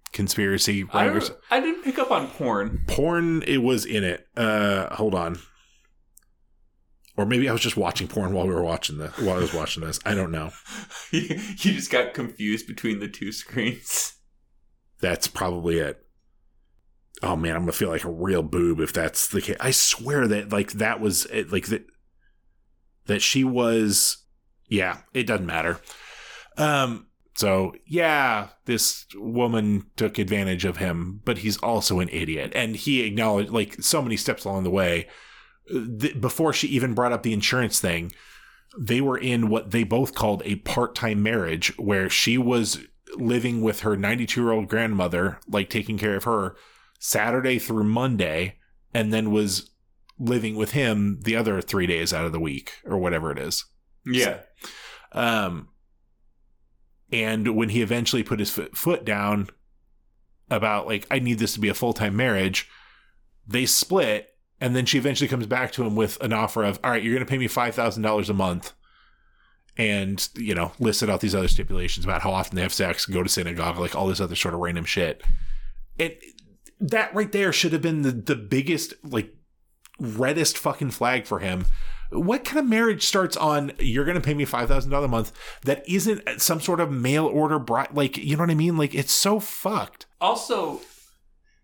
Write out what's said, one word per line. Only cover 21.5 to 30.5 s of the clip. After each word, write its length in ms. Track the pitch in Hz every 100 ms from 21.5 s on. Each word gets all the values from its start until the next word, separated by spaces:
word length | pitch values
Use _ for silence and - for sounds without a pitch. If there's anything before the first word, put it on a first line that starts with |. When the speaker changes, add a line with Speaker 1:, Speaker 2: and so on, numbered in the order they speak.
Speaker 1:
like, 140 | 95 -
that, 180 | 110 - _ _ _ _ _ _ _ _ _ _ _ -
that 160 | 104
she 200 | - 135
was, 840 | 131 123 117 113 107 98 - - _ _ _ _ -
yeah, 300 | 101 92 - -
it 120 | 131 117
doesn't 200 | 104 85
matter. 340 | 82 82 85 - - - - - - - -
Um, 520 | 151 143 127 113 - _ _
so 400 | - 101 95 95 -
yeah, 680 | - 165 165 147 131 107 98 _ -
this 380 | 113 - - - 101
woman 760 | 113 117 120 113 104 101 - -
took 200 | 110 -
advantage 480 | 98 104 95